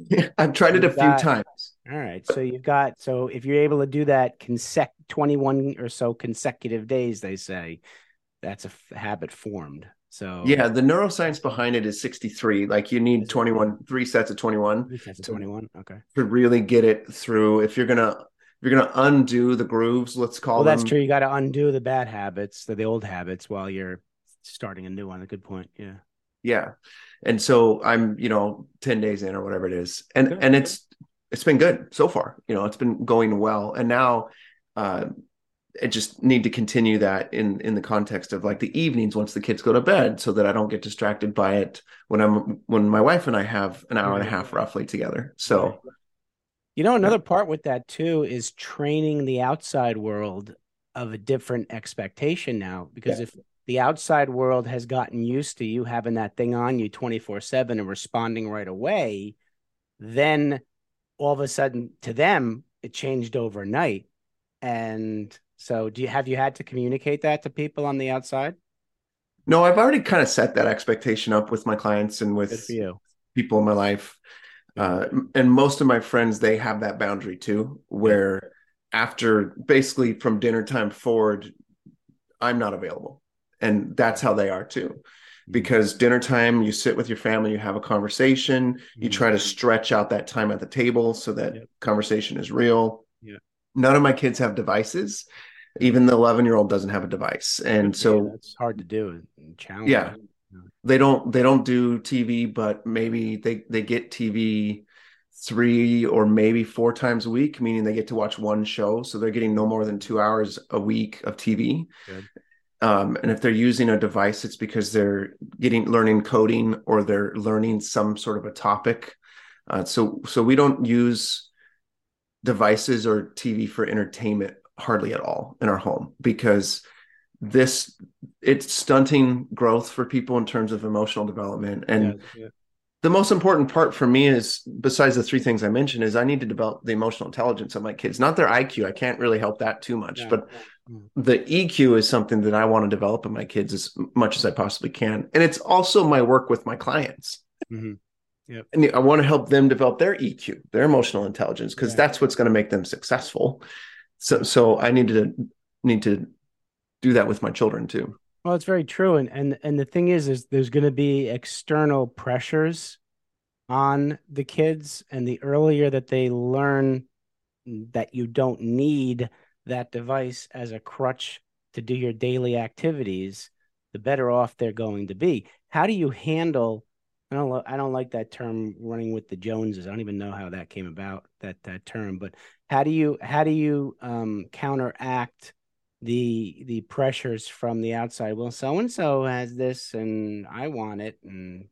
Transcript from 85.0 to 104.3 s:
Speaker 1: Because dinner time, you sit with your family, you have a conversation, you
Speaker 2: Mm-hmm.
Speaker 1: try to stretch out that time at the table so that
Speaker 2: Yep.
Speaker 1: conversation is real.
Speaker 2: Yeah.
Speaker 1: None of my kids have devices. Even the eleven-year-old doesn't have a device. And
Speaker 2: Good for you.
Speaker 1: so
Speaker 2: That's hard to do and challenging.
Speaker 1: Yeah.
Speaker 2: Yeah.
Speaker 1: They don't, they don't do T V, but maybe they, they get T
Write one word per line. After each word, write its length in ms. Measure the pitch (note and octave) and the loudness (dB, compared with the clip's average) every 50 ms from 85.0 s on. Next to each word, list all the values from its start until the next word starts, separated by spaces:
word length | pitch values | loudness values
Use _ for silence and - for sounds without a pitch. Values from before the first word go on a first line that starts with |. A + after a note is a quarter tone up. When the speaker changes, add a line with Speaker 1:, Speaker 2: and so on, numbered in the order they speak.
| _ - _ _ - - - _ _ - | _ -20 _ _ -20 -20 -20 _ _ -4
Speaker 1:
Because 420 | - A#2+ - - B2+ A2 G#2+ G2+ - | -2 -2 0 2 2 2 2 2 2
dinner 260 | - B2 A#2+ B2 B2 | 4 4 4 4 2
time, 400 | B2 - C3 A#2+ A#2 A#2+ A#2+ A#2 | 2 2 2 4 4 4 4 4
you 120 | A2 G#2+ | 2 0
sit 220 | G#2+ - - B2 - | -2 0 -2 0 0
with 140 | - A#2 A#2 | 0 -4 -4
your 80 | A2+ | -6
family, 360 | - - A2 A2 A2 A2 G#2+ | -4 -2 0 0 0 0 -2
you 60 | G#2+ G#2+ | -2 -4
have 180 | G#2+ G2+ G2 | -4 -4 -6
a 40 | G#2 | -6
conversation, 1000 | - - A2+ G2+ G2+ G#2 - - C3 C3+ C3 C3 - - C3+ B2+ B2+ B2 B2 - - - _ | -4 -2 -2 -2 0 -2 0 2 4 4 4 2 2 0 0 2 0 0 -2 -4 -10 -20 _
you 120 | A#2 G#2+ A2+ | -8 -6 -6
Speaker 2:
Mm-hmm. 80 | G2+ | 0
Speaker 1:
try 140 | - A#2+ A2+ | 2 2 4
to 80 | G#2+ G2 | 4 2
stretch 540 | - - - - A#2+ A#2+ A2+ A2 - - | 0 -4 -4 0 2 2 2 2 2 0
out 180 | A#2+ G#2 G2+ - | 0 0 0 0
that 160 | A2 G#2 - | -2 -4 -4
time 240 | - - A#2+ G#2+ G#2 | -6 -4 -2 -2 -2
at 100 | G#2 F#2+ | -2 -6
the 60 | A2+ | -8
table 480 | - - C3+ A#2+ B2 A#2 A#2+ A#2 A2+ A2 | -6 -2 0 0 2 2 2 2 0 -2
so 180 | A2 - A2 | -4 -6 -6
that 220 | G2+ - - - - | -6 -4 -6 -6 -8
Speaker 2:
Yep. 140 | A2+ A2+ _ _ _ | -10 -16 _ _ _
Speaker 1:
conversation 560 | - A2+ G#2+ G#2 G#2+ - G#2+ G#2+ G#2 - G#2+ G#2+ | -2 0 0 0 0 0 -2 -2 -2 -4 -8 -8
is 140 | G2 - | -8 -4
real. 540 | - - A#2+ A#2 A2+ A2+ A2+ A2 A2+ - _ _ _ _ | 0 2 4 4 4 4 4 2 -2 -6 _ _ _ _
Speaker 2:
Yeah. 160 | A2+ G#2+ G2+ G2 _ _ _ _ _ _ _ | -20 -20 -20 -20 _ _ _ _ _ _ _
Speaker 1:
None 220 | C3 B2+ C3 C3+ | 2 4 6 6
of 60 | D3 | 6
my 100 | C#3+ C#3 | 6 4
kids 260 | C3 - C#3+ B2+ A#2 - | 4 2 0 -2 0 0
have 140 | B2+ A2 G2+ | -2 -2 -2
devices. 720 | A#2+ G#2+ A2 - G#2+ G#2+ - - F3+ G#3 - - - - _ - - - - - - - _ _ - | -2 -2 0 0 0 0 -2 -4 -6 -6 -6 -8 -12 -16 _ -20 -20 -20 -20 -20 -20 -20 _ _ 2
Even 240 | - B2+ A#2 B2+ B2 | 2 4 6 8 6
the 80 | B2 | 8
eleven-year-old 560 | B2 A#2 A#2 A#2 A2+ A#2 B2 A#2 A2+ G#2+ G#2 F#2 | 8 6 6 6 6 4 4 6 6 4 4 4
doesn't 220 | G2+ G2 G2 G2 | 2 0 0 -2
have 140 | G#2 G2 F#2 | -4 -4 -4
a 40 | F2 | -4
device. 520 | G2 F#2 - - - - - - - - - | -6 -6 -4 -6 -6 -6 -6 -6 -6 -4 -2
And 280 | A#2+ A2 G#2+ G#2 G2+ | 2 2 4 4 2
Speaker 2:
Good 80 | G2 - | 0 2
for 80 | - A2+ | 4 4
you. 120 | G#2+ G#2 G#2 | 4 4 2
Speaker 1:
so 40 | G#2 | -2
Speaker 2:
That's 240 | G#2+ A2+ - - - - | -6 -12 -18 -20 -10 -6
hard 200 | A#2+ A#2 G#2+ A2 | -6 -6 -6 -8
to 60 | F2+ | -10
do 380 | E2+ G#2 A2 G#2+ F#2+ E2+ E2 D#2+ _ _ _ | -8 -6 -6 -6 -6 -10 -14 -18 _ _ _
and 180 | D2+ D#2 E2+ | -20 -20 -20
challenging. 340 | _ - - F#2+ G2+ A2 C#3 | _ -20 -16 -14 -4 0 2
Speaker 1:
Yeah. 240 | C3 G#2 F2 - G#2 - - _ _ _ _ _ | 2 2 2 -2 -10 -16 -20 _ _ _ _ _
Speaker 2:
Yeah. 80 | F#2+ F#2 F2+ - _ _ - | -20 -20 -20 -20 _ _ 2
Speaker 1:
They 120 | A#2+ C3 | 2 4
don't, 360 | C3 C#3 C#3 C3+ C3 - B2 | 6 6 6 6 4 0 0
they 100 | A#2 B2+ | 2 4
don't 220 | B2 C3 C3+ B2+ G#2+ | 6 6 6 6 4
do 340 | A#2 B2 B2 B2 A#2+ A#2+ A2 | 2 2 2 2 2 0 -2
T 240 | - - C3+ B2 | -4 -4 -2 -2
V, 240 | A#2 A2+ A#2+ A#2 A#2+ | 0 0 0 -2 -2
but 400 | A2 G#2 A#2 A2 G#2+ G#2 - - | -4 -2 -2 -2 -2 -2 -4 -6
maybe 500 | A2+ A2+ A2+ A2+ A2+ A2+ A#2 A2+ A2 A2 | -4 -2 -2 -2 -2 -2 -2 -4 -4 -6
they, 280 | G#2+ - A2+ A#2 G#2 - - | -4 -4 -4 -4 -4 -8 -4
they 140 | A2+ A2 | -4 -4
get 280 | G#2 G#2+ A#2+ A#2+ A#2+ - | -2 -2 -2 -4 -4 -8
T 200 | - - A#2 A2 | -8 -6 -4 -2